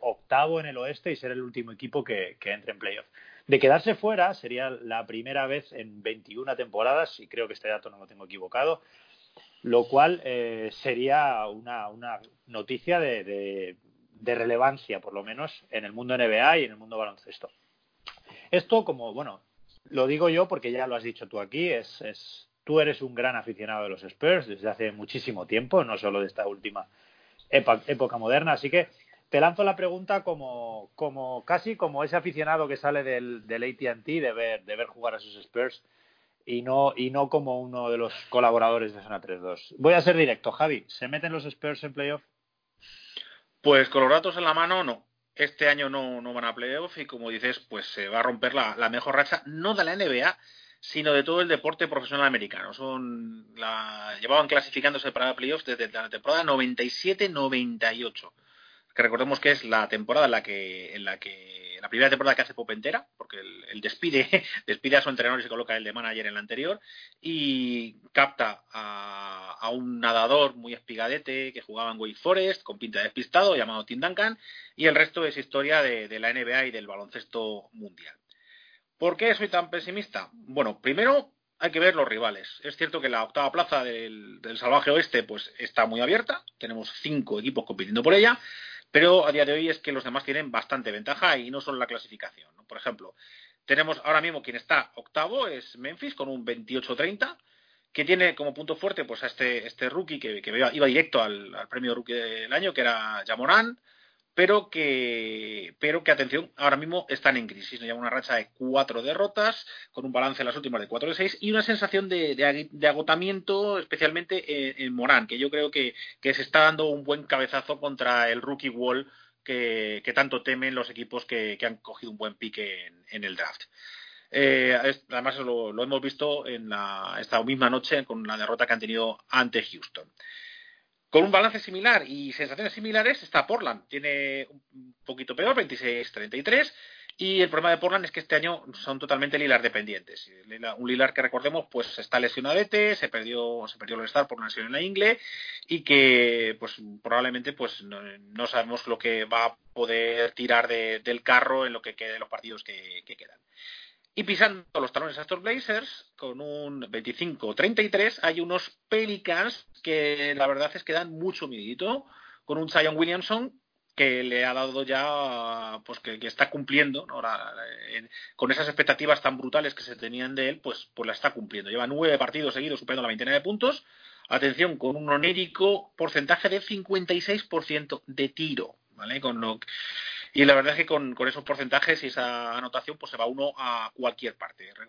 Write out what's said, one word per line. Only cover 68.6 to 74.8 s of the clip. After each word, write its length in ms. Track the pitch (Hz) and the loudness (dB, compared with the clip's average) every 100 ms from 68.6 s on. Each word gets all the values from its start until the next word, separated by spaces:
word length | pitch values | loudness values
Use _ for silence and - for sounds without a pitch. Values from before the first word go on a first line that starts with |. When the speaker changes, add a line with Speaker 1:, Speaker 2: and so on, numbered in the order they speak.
| _ | _
Speaker 2:
a, 840 | 110 104 101 101 98 98 95 92 - | -10 -8 -8 -8 -8 -10 -10 -12 -8
a 100 | 113 | -6
un 300 | 123 123 120 | -4 -4 0
nadador 560 | 117 117 117 143 139 123 | 2 4 6 6 4 0
muy 180 | 117 | -12
espigadete 800 | 117 - 110 117 143 139 131 131 | -14 -12 -4 -4 -4 -4 -6 -6
que 100 | 127 | -10
jugaba 300 | - 107 117 | -12 -6 -6
en 80 | 110 | -6
Wake 160 | 110 - | -8 -4
Forest, 460 | 170 190 190 190 | 2 4 2 -2
con 140 | - 101 | -8 -10
pinta 220 | - 104 | -4 -2
de 60 | 104 | -2
despistado, 500 | - 120 175 202 156 | -4 2 4 6 4
llamado 280 | 110 110 107 | 0 -4 -6
Tim 140 | 120 | -4
Duncan, 380 | 165 180 220 226 - - - | -4 0 -2 -2 -14 -20 -20
y 100 | - | 2